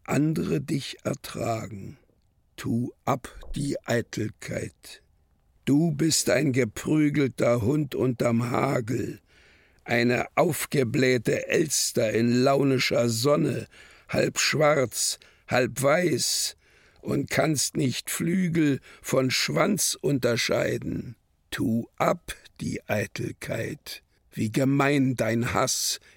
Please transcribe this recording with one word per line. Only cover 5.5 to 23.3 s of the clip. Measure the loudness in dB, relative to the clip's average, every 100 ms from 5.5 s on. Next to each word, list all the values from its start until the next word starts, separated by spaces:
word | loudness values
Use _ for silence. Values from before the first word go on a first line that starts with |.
| _
Du | 0 2 2
bist | 2 0 2 2
ein | 2 2
geprügelter | 2 0 -4 0 2 2 2 0 2 2 2
Hund | 2 0 -2
unterm | 0 0 2 2 2 2
Hagel, | 0 0 -2 -2 -4 -6 -10 _ _ -20 _ _ _
eine | -2 2 2 2 0
aufgeblähte | 2 2 0 -2 0 0 2 2 2 0 -2 0
Elster | 0 2 0 0 0 0
in | 2 2 4
launischer | 4 4 2 2 2 2 2
Sonne, | 2 2 2 2 -2 -8 -18 -20 -20 -4
halb | 0 0 0
schwarz, | 0 2 4 4 0 -2 -4 -4 -12 _ -2
halb | 0 0 2
weiß, | 2 4 2 0 0 -2 -4 -8 _ _ _ _
und | -4 -4 0
kannst | 0 0 0 -2 0
nicht | 0 -2 -6
Flügel | -4 0 0 2 2 2 0 -4 -16
von | -2 0 2
Schwanz | 0 0 0 2 2 -2 -2
unterscheiden. | -2 0 0 0 0 0 0 -4 -6 -6 -8 -16 _ _ _
Tu | -4 0 0 -4 _
ab | 0 0 -6 -18 -18 -10
die | -8 -8 -4
Eitelkeit. | -4 -4 -8 -10